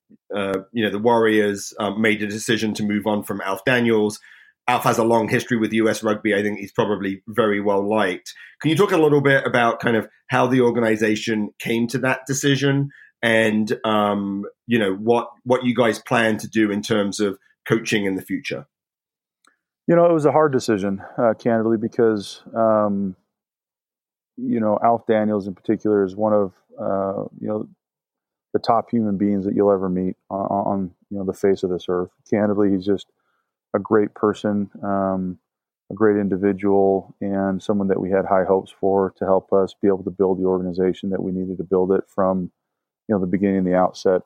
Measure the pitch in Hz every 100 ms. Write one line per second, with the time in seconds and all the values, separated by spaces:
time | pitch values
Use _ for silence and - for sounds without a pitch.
0 | _ _ - 101 98 95 - 117 104 101
1 | 117 117 110 107 104 101 - - 101 101
2 | 110 104 104 107 - 110 110 101 104 104
3 | 107 104 98 98 95 98 135 123 117 110
4 | 104 - - - _ _ - 120 127 113
5 | 113 117 107 - - 117 107 110 110 107
6 | 110 104 107 101 104 101 101 - 104 98
7 | 95 95 - 107 107 101 101 98 101 110
8 | 95 92 - - - - 147 160 202 175
9 | 151 143 139 135 127 120 117 - 135 110
10 | - _ - 127 127 127 120 120 113 107
11 | 110 107 120 107 104 - 117 117 117 131
12 | 131 127 - 139 143 135 139 139 139 -
13 | - _ 117 113 110 107 110 123 113 107
14 | 104 101 98 98 101 - - 113 98 95
15 | 110 120 - - 123 123 123 113 117 107
16 | - 123 113 104 104 113 107 101 107 110
17 | 101 95 101 95 _ _ - 113 113 110
18 | 98 95 - 90 - 67 - _ _ _
19 | _ _ _ _ _ _ _ _ - 170
20 | 170 165 143 147 156 127 - 104 98 98
21 | - - 117 107 123 113 110 113 110 -
22 | 113 104 95 - - 113 110 107 104 98
23 | 98 90 _ _ _ _ _ _ _ _
24 | _ _ _ - 131 117 107 104 117 117
25 | - 107 107 104 98 87 - 104 107 104
26 | 95 98 107 104 95 - _ - 104 98
27 | 98 101 101 - 107 107 - _ _ _
28 | _ _ _ _ _ 104 - 113 - 120
29 | 107 98 104 101 98 107 101 95 92 90
30 | 92 - - 98 98 101 104 98 90 -
31 | - 101 95 92 98 95 92 87 - 90
32 | 90 _ - 107 104 101 104 95 95 95
33 | - _ _ _ _ _ _ 104 95 107
34 | 104 - 107 101 107 101 98 - 101 98
35 | 95 95 92 90 _ _ _ _ - 101
36 | 110 104 98 92 101 95 101 98 98 98
37 | - - 101 98 98 95 - 104 98 95
38 | 92 95 87 95 90 95 - - 98 98
39 | 95 - 95 95 - 98 92 - 101 95
40 | 95 90 95 90 92 92 92 87 92 87
41 | 98 95 95 92 92 92 87 92 92 95
42 | - - 95 95 90 _ _ _ _ _
43 | - 101 92 95 101 95 92 90 92 -
44 | 98 90